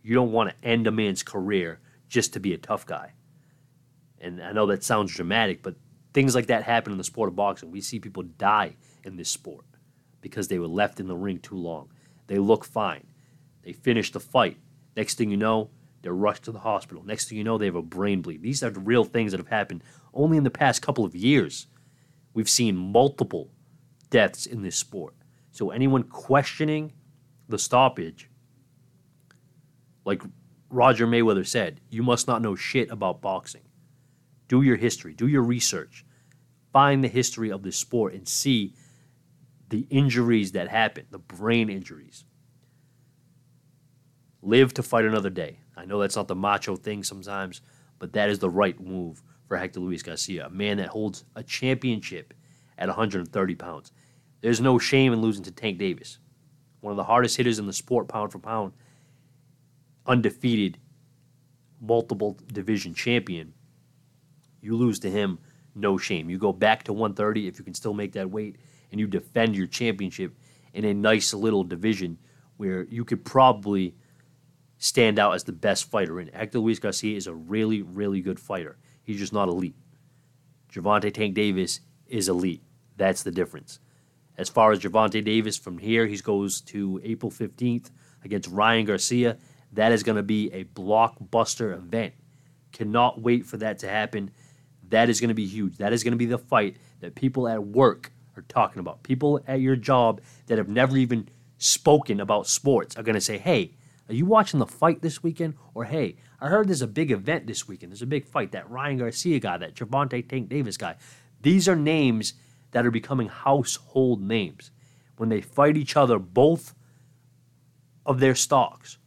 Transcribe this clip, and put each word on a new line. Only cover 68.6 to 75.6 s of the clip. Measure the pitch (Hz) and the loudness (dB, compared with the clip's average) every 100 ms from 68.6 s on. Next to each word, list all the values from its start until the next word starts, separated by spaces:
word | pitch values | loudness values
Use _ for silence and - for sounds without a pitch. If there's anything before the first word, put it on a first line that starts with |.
| _ _ _ | _ _ _
and | 104 | -6
you | 104 | -2
defend | - - 117 113 98 | -4 -2 0 2 0
your | 90 | -4
championship | - 117 98 95 - 90 - _ _ _ | -2 -2 -2 -6 -6 -10 -10 _ _ _
in | - 107 | -4 -2
a | |
nice | 101 107 110 - | 2 4 4 2
little | 104 110 101 | 0 2 2
division | 90 87 107 98 90 80 _ _ _ _ | 0 -2 -2 0 -4 -8 _ _ _ _
where | 98 92 | -6 -4
you | 87 117 | -6 -8
could | 117 113 - | -6 -6 0
probably | 131 131 107 101 98 92 - _ _ _ _ _ _ _ _ | 6 6 6 0 -2 -2 -6 _ _ _ _ _ _ _ _
stand | - - 113 104 | -2 4 4 4
out | 104 | 2
as | 90 | 2
the | - | -6
best | 85 | -4